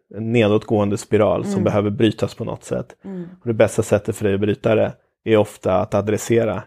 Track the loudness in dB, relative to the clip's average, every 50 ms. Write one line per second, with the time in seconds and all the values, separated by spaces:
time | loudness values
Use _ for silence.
0 | _ _ -12 -8 -6 0 2 2 4 4 4 2 0 0 0 0 2 0 -2 -4
1 | -4 -2 2 2 2 2 2 0 -2 -4 -2 -2 0 0 0 0 0 0 0 2
2 | 0 0 2 0 -6 -6 -6 -8 -10 -10 -10 -10 -8 -6 -6 -6 -6 -10 -16 _
3 | -16 -14 -12 -12 -12 -14 -16 _ -6 -6 0 2 2 2 2 -2 -2 0 0 0
4 | 0 -2 -6 -4 -2 -2 0 0 0 -2 -2 -2 0 0 2 2 2 0 -4 _
5 | _ _ _ _ 0 2 4 4 4 2 -2 -6 -2 0 0 0 0 0 -2 -2
6 | 0 0 -2 -2 0 0 0 2 2 0 -4 -6 -10